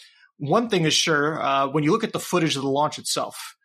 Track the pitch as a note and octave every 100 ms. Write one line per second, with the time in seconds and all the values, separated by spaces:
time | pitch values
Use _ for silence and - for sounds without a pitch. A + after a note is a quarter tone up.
0 | - _ _ _ C#3 G3 A#3+ F#3+ D#3+ C#3+
1 | - D3+ D3 D#3 C3 C#3 C3+ C#3 D3 A3
2 | - E3+ - F3+ D#3+ C#3 C3+ C3+ D3 -
3 | A#2 - - - - -